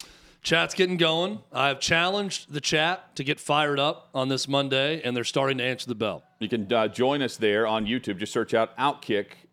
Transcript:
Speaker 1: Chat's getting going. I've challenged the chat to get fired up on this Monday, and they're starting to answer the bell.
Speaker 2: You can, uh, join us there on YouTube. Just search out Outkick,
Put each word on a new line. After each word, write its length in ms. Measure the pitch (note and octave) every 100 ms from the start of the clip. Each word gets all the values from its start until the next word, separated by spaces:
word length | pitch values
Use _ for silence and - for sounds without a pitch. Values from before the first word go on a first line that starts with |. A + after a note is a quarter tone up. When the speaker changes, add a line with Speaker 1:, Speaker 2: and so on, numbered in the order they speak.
| - - - _
Speaker 1:
Chat's 320 | - E3 E3
getting 240 | - F#3 F3+
going. 420 | E3 D#3+ F#3 G#3+ -
I've 280 | B2+ C#3 C3+
challenged 760 | - E3 F3 G#3 G3 - -
the 80 | D3
chat 540 | - D#3 E3 F#3 - -
to 60 |
get 160 | C#3 -
fired 400 | - D3 D3 C#3
up 300 | D3 E3 - C3+
on 140 | C3
this 180 | C3 C3+
Monday, 540 | C#3 C#3 C3 C#3+ D#3+
and 120 | B2 B2
they're 80 |
starting 340 | A2+ C#3 C3+ C3
to 60 |
answer 240 | B2+ B2 B2
the 80 | A2
bell. 280 | G#2+ D#2+ - _
Speaker 2:
You 80 | G#2+
can, 240 | A#2 G2
uh, 160 | A2+ A2
join 340 | A2 B2+ C#3+
us 140 | B2 -
there 320 | G#2+ G#2 A2
on 180 | A2 G#2+
YouTube. 320 | B2 A2+ F#2
Just 140 | G#2
search 220 | A#2+ G#2+
out 220 | A2+ A2+ -
Outkick, 540 | C#3 - - G#2 G2+ - _